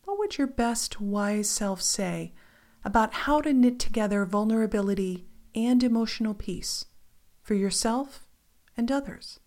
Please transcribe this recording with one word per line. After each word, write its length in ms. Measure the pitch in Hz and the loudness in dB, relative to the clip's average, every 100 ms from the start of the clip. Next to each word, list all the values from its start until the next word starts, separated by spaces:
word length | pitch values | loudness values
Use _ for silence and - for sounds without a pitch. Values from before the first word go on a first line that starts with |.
What 140 | - 403 | -4 -2
would 180 | 415 - | -2 0
your 120 | 277 | -2
best 520 | 269 233 233 - - | 0 -2 -2 -4 -6
wise 480 | 202 202 202 214 208 | -2 0 0 0 -2
self 320 | - 202 185 | -2 -2 -2
say 540 | - - 185 170 170 - - _ _ _ | -2 -2 -2 -4 -8 -14 -20 _ _ _
about 400 | 208 220 220 - | 0 2 2 -2
how 160 | - 302 | 2 2
to 140 | 302 | 4
knit 240 | 269 247 247 | 6 6 4
together 480 | - 226 214 202 196 | 2 2 2 0 0
vulnerability 1000 | 208 214 226 220 214 196 202 190 180 - - - | 0 2 2 2 0 0 -2 -2 -6 -12 -20 -10
and 280 | 220 233 247 | -2 4 4
emotional 520 | 247 226 226 - 220 | 4 2 0 -2 -4
peace 500 | 202 - 90 - - - - - _ _ _ | -4 -8 -8 -6 -8 -10 -18 -20 _ _ _
for 140 | - | -2
yourself 760 | 208 196 185 - 240 277 - - _ _ _ _ - | 0 0 0 0 0 -4 -10 -20 _ _ _ _ -4
and 160 | 233 | 0
others? 480 | 277 277 - - - | 0 -2 -12 -16 -20